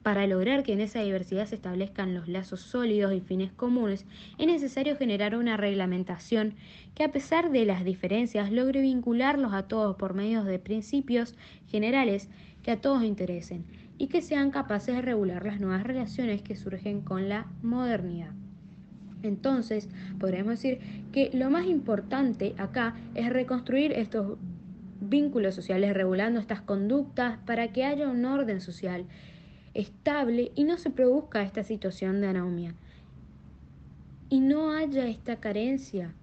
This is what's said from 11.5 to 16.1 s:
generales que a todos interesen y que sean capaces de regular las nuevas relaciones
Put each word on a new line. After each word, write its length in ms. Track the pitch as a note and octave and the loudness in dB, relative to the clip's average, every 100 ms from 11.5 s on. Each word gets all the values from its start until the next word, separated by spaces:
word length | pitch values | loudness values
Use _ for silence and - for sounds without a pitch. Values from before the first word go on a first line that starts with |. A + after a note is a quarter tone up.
| - - | -20 -4
generales 600 | G#3+ G#3+ C4+ A#3+ G3+ - - - - | 0 2 4 4 0 -4 -18 -20 -8
que 80 | - | -2
a 100 | A3 | 0
todos 220 | C#4 C4+ | 2 2
interesen 600 | A3 G3+ F3+ F3 E3 F3 E3+ - - - | 2 0 -2 -4 -6 -10 -10 -16 -20 -6
y 100 | C4+ | 0
que 140 | F4 | 0
sean 300 | - D4 C#4 | 2 2 2
capaces 440 | C#4 - G#3 A3+ B3 | 0 -2 -2 0 -2
de 60 | |
regular 440 | B3+ A3+ F#3+ F3+ G3+ | 0 2 2 0 -4
las 160 | G3+ | -2
nuevas 220 | F#3+ F#3+ | 0 0
relaciones 580 | G#3 C4 G#3+ | 0 -2 -2